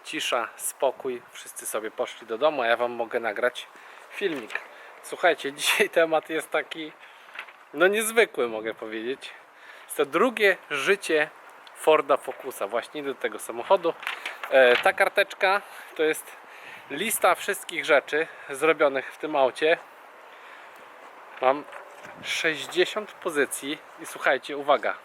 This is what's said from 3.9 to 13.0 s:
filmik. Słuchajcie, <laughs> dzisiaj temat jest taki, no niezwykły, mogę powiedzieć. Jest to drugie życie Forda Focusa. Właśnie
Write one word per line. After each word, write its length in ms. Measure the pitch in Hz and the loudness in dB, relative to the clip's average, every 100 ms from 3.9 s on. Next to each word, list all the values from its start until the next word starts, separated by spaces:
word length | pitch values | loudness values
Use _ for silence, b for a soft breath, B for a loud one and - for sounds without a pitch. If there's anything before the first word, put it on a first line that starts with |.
| B B | B B
filmik. 500 | - 202 131 107 - B B B B | -4 -4 -4 -8 -10 B B B B
Słuchajcie, 500 | - 143 175 147 139 | -12 0 2 2 -4
<laughs> 60 | 147 | -2
dzisiaj 320 | - - 202 | 0 2 2
temat 400 | 175 165 156 - | 4 4 2 0
jest 200 | 160 - | -6 -2
taki, 420 | 156 143 165 156 - B B B B B - - | -4 -4 -12 -12 -14 B B B B B -20 -14
no 120 | 143 180 | 2 4
niezwykły, 640 | 208 220 226 202 - 120 | 4 2 4 2 2 -2
mogę 260 | 110 110 | -2 -6
powiedzieć. 560 | 104 110 110 117 135 - - - B B B | -6 -8 -6 -6 -8 -10 -18 -20 B B B
Jest 120 | B - | B -2
to 100 | 139 | 0
drugie 500 | 156 247 220 202 180 - | 2 2 4 2 2 -4
życie 600 | 143 139 196 - 156 156 - - - - - | -4 0 0 2 0 0 -6 -20 -20 -20 -2
Forda 400 | - 156 139 139 | 4 4 4 0
Focusa. 500 | - - 135 - 101 | 0 -10 -12 -8 -4
Właśnie 340 | 117 - 151 | -4 -6 -10